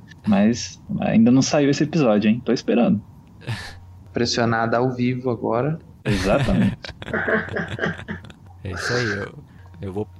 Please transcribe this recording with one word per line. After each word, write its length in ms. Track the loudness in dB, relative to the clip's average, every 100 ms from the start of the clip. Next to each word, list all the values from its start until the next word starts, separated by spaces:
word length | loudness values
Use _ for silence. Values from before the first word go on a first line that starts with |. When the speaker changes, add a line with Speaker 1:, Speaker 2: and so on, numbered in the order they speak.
| -14 -8 0
Speaker 1:
Mas 520 | 4 4 2 -6 -14 -8 -4
ainda 320 | 2 4 6
não 100 | 6
saiu 280 | 4 2 2
esse 120 | 2
episódio, 460 | 0 2 4 4 4
hein? 120 | 0 0
Tô 60 |
esperando. 500 | -2 0 2 2 0 -2 -20 -20 -16 -10 -10 -10 -16 -20 -20 -8
Speaker 2:
Pressionada 640 | -4 -2 0 2 2 0 2
ao 140 | 0
vivo 380 | 0 -2 -2 -4
agora. 500 | -2 -2 0 -2 -4 -10 -10 -4
Speaker 1:
Exatamente. 720 | 0 2 2 2 2 0 -2 -14 -14 -8
Speaker 3:
<laughs> 1160 | -4 -2 -2 -2 -8 -8 -6 -6 -6 -12 -14 -14 -20 -20 -14 -10
É 60 |
isso 220 | -8 -4
aí. 120 | -2 -2
Eu, 320 | -4 -8 -14 -20 -20 -20 -12
eu 100 | -8
vou, 160 | -8 -8